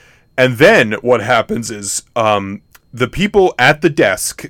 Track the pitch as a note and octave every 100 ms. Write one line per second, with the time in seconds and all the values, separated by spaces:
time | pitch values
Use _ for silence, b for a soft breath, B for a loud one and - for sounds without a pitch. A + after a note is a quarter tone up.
0 | b b b - B2+ A#2 E3+ G#3+ A2+ G#2+
1 | A#2+ A#2 A2 A#2 G#2+ A3 G#3+ G#2 G2+ -
2 | - A#2 A2 G2+ G2 G2+ _ _ _ A#2
3 | B2 - G#3 G3+ F#3 - C3 D3+ E3 D3
4 | G#2+ F#2 - -